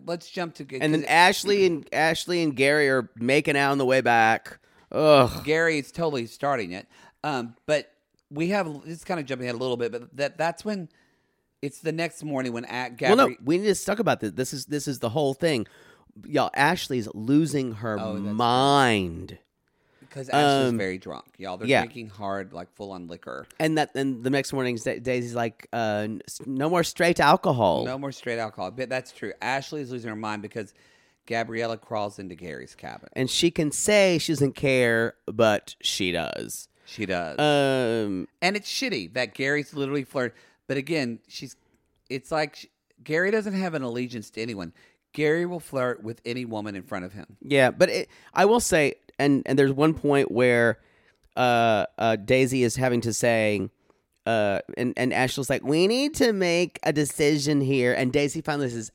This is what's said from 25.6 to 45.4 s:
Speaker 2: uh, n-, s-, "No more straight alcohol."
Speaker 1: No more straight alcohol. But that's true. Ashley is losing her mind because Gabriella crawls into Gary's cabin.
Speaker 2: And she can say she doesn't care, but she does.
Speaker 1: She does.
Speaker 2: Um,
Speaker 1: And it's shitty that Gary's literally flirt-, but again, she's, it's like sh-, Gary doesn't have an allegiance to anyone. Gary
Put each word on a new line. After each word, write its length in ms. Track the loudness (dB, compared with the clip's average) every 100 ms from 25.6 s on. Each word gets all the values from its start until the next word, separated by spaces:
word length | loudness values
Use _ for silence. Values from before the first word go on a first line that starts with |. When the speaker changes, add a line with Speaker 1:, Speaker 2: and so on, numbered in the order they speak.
| -10
Speaker 2:
uh, 300 | -4 -2 -2 -4
n-, 160 | -8 -12
s-, 140 | -14 -8
"No 200 | -4 0
more 160 | 0
straight 360 | 0 0 0 4
alcohol." 680 | 6 4 4 2 2 2 -2
Speaker 1:
No 140 | -6
more 120 | -10
straight 280 | -10 -8 -6
alcohol. 320 | -6 -6 -8
But 180 | -8 -6
that's 220 | -6 -8
true. 220 | -10 -12 -8
Ashley 420 | -4 -4 -6 -8
is 100 | -8
losing 180 | -8 -8
her 60 | -6
mind 260 | -6 -6
because 320 | -8 -10 -10 _ _ _ _ _ -6
Gabriella 500 | -4 -4 -4 -4 -6
crawls 400 | -8 -6 -6 -8
into 160 | -14
Gary's 400 | -14 -12 -12 -14
cabin. 360 | -16 -16 -16 -10
Speaker 2:
And 160 | -4 -2
she 220 | 2 2
can 200 | 2 -2
say 460 | -2 2 4 4 2
she 140 | 0
doesn't 240 | 0 0 0
care, 580 | 2 4 4 2 0 -4 -6
but 480 | 2 4 4 -2 -10
she 320 | -6 -2 -2
does. 580 | -2 -4 -6 -10 -12 -16 _ -16
Speaker 1:
She 200 | -8 -4
does. 320 | -2 -4 0
Speaker 2:
Um, 920 | 2 4 2 2 0 0 -2 -4 -6 _
Speaker 1:
And 140 | -2 -2
it's 100 | -6
shitty 460 | -6 -4 -4 -6
that 220 | -6 -6 -4
Gary's 400 | -2 -2 -4 -6
literally 300 | -4 -4 -4
flirt-, 280 | -4 -6 -6 _ _ -8
but 100 | -6
again, 440 | -4 -4 -4 -6 _
she's, 280 | -16 -16 -18 _ _ _ _ -12
it's 220 | -12 -6
like 240 | -4 -4 -6
sh-, 100 | -20 _ _ _
Gary 260 | -4 0 2
doesn't 240 | 0 0
have 220 | -2 -2 -4
an 80 |
allegiance 480 | -4 -4 -6 -8 -10
to 100 | -8
anyone. 320 | -8 -6 -10 -12 _ _ _
Gary 320 | -2 0 0